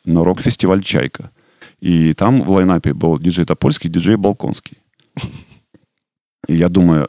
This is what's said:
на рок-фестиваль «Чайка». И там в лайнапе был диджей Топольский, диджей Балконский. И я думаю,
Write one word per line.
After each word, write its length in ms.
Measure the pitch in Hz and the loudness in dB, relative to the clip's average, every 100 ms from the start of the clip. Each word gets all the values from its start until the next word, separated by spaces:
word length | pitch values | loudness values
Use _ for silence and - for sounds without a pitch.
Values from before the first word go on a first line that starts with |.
на 200 | - 85 | -2 2
рок-фестиваль 580 | 85 90 - - 92 95 | 2 0 -2 0 2 0
«Чайка». 480 | 98 - 65 - - _ _ _ - _ | 0 -2 -2 -6 -20 _ _ _ -20 _
И 340 | - 85 80 | 0 2 2
там 280 | 78 107 131 | 2 2 2
в 80 | 69 | 2
лайнапе 440 | 95 92 85 78 | 2 2 2 0
был 240 | 69 85 78 | -2 0 0
диджей 260 | 85 87 | 0 -2
Топольский, 460 | 82 - - 151 82 | -2 0 -2 -2 -4
диджей 260 | 85 90 107 | -2 0 2
Балконский. 600 | 101 101 - - - - _ _ _ - - - - _ _ _ _ _ _ _ _ _ - | 0 -2 -6 -8 -12 -20 _ _ _ -12 -12 -14 -20 _ _ _ _ _ _ _ _ _ -6
И 80 | 82 | 0
я 120 | 87 | 0
думаю, 400 | 90 87 78 | 2 4 2